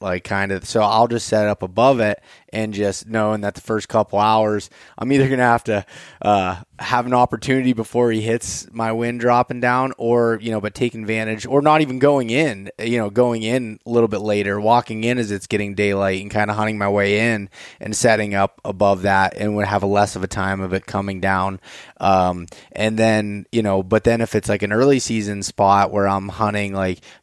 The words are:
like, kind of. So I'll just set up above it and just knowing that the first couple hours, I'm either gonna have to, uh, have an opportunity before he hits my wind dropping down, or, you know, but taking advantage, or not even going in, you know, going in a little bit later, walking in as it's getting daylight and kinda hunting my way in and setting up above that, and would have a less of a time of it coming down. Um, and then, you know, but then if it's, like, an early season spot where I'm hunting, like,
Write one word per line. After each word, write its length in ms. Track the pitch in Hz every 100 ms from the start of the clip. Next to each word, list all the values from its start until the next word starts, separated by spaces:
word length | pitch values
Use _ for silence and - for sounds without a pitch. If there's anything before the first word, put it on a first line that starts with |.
like, 240 | 98 90 -
kind 260 | 101 98
of. 140 | 95 -
So 160 | 113
I'll 260 | 104 110 120
just 200 | 120 -
set 200 | 107 104
up 160 | 101
above 380 | 95 95 131 127
it 200 | 107 - - - _
and 220 | 107 110
just 340 | 101 101 95 110
knowing 340 | 110 107 107
that 140 | 101 -
the 60 |
first 260 | - 110 -
couple 300 | 110 104 98
hours, 500 | 107 110 107 104 - - - -
I'm 140 | 120
either 160 | 139 135
gonna 140 | 131
have 200 | 123 117 -
to, 200 | 104 - - - -
uh, 420 | 104 101 92 90 - -
have 260 | - 123 123
an 80 |
opportunity 600 | 123 123 113 131 131 127
before 380 | 113 110 120 120
he 100 | 110
hits 460 | 110 117 - - -
my 200 | 113 113
wind 280 | 113 117 120
dropping 400 | 120 120 123 123
down, 340 | 123 127 131 -
or, 420 | 117 120 117 113
you 100 | 113
know, 80 | 107
but 140 | 104
taking 280 | - 120 113
advantage, 440 | 107 110 110 107 127
or 160 | 139
not 200 | 151 156
even 180 | 147 127
going 320 | 143 143 113
in, 400 | 127 156 98 98 -
you 180 | 113 120
know, 120 | 104
going 340 | 104 123 117
in 360 | 110 127 113 107 -
a 40 |
little 180 | 117 113
bit 140 | 101
later, 380 | 107 104 101 104
walking 440 | 107 120 117 110
in 160 | 117 123
as 100 | 107
it's 180 | 101 -
getting 280 | 104 101 98
daylight 460 | 101 98 98 95
and 100 | 101
kinda 220 | 104 104
hunting 240 | 107 107 107
my 120 | 101
way 420 | 101 101 104 117
in 180 | 107 98 - - -
and 160 | 107 107
setting 380 | 120 110 104
up 260 | 101 98 _ 107
above 380 | 95 101 98
that, 320 | 98 95 95 -
and 180 | 104 104
would 100 | 101
have 180 | 101
a 40 | 98
less 280 | 101 101 98
of 80 |
a 40 | 92
time 340 | 101 95 95
of 120 | 95
it 140 | 92 -
coming 320 | 101 98 95
down. 400 | 95 95 95 95 - - - -
Um, 480 | 95 95 90 90 87 - -
and 260 | - 110 110
then, 480 | 113 107 104 101 -
you 100 | 117
know, 220 | 107 95
but 200 | 92 110
then 180 | 120 117
if 120 | 113
it's, 160 | 107 -
like, 140 | 104
an 100 | 104
early 260 | 107 139 135
season 440 | - 113 104 101
spot 480 | 98 - 98 101 98
where 160 | 104 98
I'm 220 | 98 98
hunting, 440 | 98 104 104 101
like, 280 | 98 95 90 - -